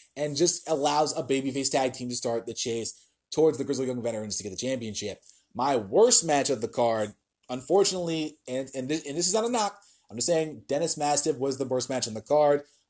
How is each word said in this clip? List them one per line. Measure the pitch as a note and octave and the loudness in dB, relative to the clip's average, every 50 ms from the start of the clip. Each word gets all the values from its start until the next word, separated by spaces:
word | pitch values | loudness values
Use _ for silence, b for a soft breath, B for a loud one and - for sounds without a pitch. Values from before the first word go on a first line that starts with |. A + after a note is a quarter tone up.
| B B B | B B B
And | C#3 D3 D3 C#3+ | -4 -4 -2 2
just | C3+ F3 E3 - - - D#3+ | 2 2 2 2 0 -2 -2
allows | D#3+ C3+ C#3+ D3 D3 D3+ D#3 C#3+ - | 0 2 2 2 4 2 2 0 -2
a | E3 | -4
babyface | C3+ A#2+ C#3 C3+ C3 C#3 B2+ C#3+ C3+ C3 | -2 0 0 0 0 -2 -2 -2 -2 0
tag | - C#3 C3 C3 | 2 2 0 0
team | B2 - B2 B2 | -2 -4 -6 -6
to | A#2+ | -4
start | A#2 - B2 A#2 A#2 - | -4 -2 -2 -2 -2 -4
the | A#2+ A2+ | -6 -6
chase | - - A#2+ A2+ A2+ A2 - b b b b b b _ _ | -6 -4 -4 -2 -4 -4 -6 b b b b b b _ _
towards | - D3+ D#3 D#3+ C#3+ | 2 4 4 4 4
the | - B2+ | 2 -2
Grizzled | C#3 C#3 A#2+ C3 | -2 -2 -2 -2
Young | B2+ B2+ B2 | -2 -2 -2
Veterans | A2 A#2 A2+ G#2+ G#2+ G#2 G2 - | -4 -4 -4 -4 -6 -6 -6 -6
to | |
get | G2 G#2 | -6 -6
the | F#2 | -6
championship. | - A#2+ B2+ C3 B2 A2+ A2 G2+ - G#2 G2+ F#2 - b b b b b b - | -6 -4 -4 -4 -4 -6 -6 -6 -6 -8 -8 -10 -12 b b b b b b -6
My | A#2 B2+ C#3+ C#3 | -2 0 0 0
worst | A#2+ G2+ F#2+ A#2+ F#3 A3 B3 - - E3+ | 0 0 2 4 6 6 6 6 4 2
match | D#3+ D3 C#3+ C3+ - | 2 2 2 2 2
of | C3+ A2 | 0 0
the | A2+ | -2
card, | A2+ - C3+ A#2+ A#2 A2+ A2 G#2 G#2 - _ _ _ _ _ _ - | -2 0 2 2 2 2 0 -2 -4 -6 _ _ _ _ _ _ -10
unfortunately, | B2+ C3 C3 - E3+ G3+ G3 G3 F#3 F3+ F3 E3+ E3 D#3+ D#3 D3+ - _ _ - | -10 -8 0 2 4 4 4 2 0 -2 -4 -2 -2 -2 -4 -6 -8 _ _ -8
and, | B2+ C3 C3+ C3+ - | -6 -6 -6 -6 -8
and, | C3+ B2+ C3 | -8 -4 -4
this, | D#3 D#3+ - | -4 -4 -4
and | C#3+ C#3 | -6 -4
this | E3 E3+ F3+ | -2 0 2
is | G3 | 2
not | G#3+ A3+ | 0 0
a | A#3 | 0
knock, | B3 A3+ G#3 G3 - b b b b b b - | 0 0 0 -2 -4 b b b b b b -14
I'm | G#2 | -8
just | A#2+ A#2+ | -4 -2
saying | E3+ E3+ D#3+ D#3+ D#3 D3 - - | 0 0 0 0 -2 -6 -12 -6
Dennis | - C#3 D3 E3+ D#3+ - | -4 -2 0 0 0 0
Mastiff | D#3 D3 D3 D3 C#3 - D#3+ C#3+ B2 | 0 0 2 2 2 2 0 0 0
was | C3+ C#3 C3 | -2 -2 -2
the | B2 C3+ | -2 -2
worst | B2 B2+ B2+ A#2+ - | -2 -2 -2 -2 -2
match | C3 B2+ A#2 A#2 | -2 -4 -4 -4
on | A2 | -6
the | A2 | -8
card. | - - C#3+ D3+ D3+ D3 D3 C#3+ b b b b b | -2 2 4 4 6 6 4 2 b b b b b